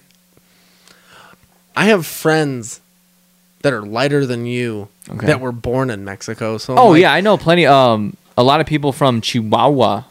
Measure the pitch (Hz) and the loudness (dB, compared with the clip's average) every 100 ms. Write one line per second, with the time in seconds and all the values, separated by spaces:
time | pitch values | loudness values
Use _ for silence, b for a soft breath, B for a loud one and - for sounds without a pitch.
0 | _ _ _ _ b b b b b b | _ _ _ _ b b b b b b
1 | b b b b _ _ _ - 190 208 | b b b b _ _ _ -2 2 2
2 | 156 - 160 156 147 127 110 - _ _ | 0 -4 0 0 0 -4 -10 -16 _ _
3 | _ _ _ _ _ _ 143 120 104 110 | _ _ _ _ _ _ -4 -4 -4 -4
4 | 139 143 135 120 120 123 120 107 101 _ | 0 0 -2 -4 -6 -4 -4 -6 -10 _
5 | - - - 143 127 120 123 127 131 104 | -16 -6 -2 -2 -4 -8 -4 -2 -2 -4
6 | 98 98 - 110 113 110 - 127 240 160 | -8 -12 -12 -8 -6 -6 -2 2 6 6
7 | 175 147 202 185 165 175 143 139 127 110 | 4 2 2 0 2 2 4 6 4 2
8 | 104 - _ - 123 147 151 151 143 131 | -2 -10 _ 0 2 2 0 -2 -2 0
9 | 139 117 - 123 110 110 127 143 104 101 | 0 0 -2 -4 0 2 2 0 -2 -6
10 | - | -8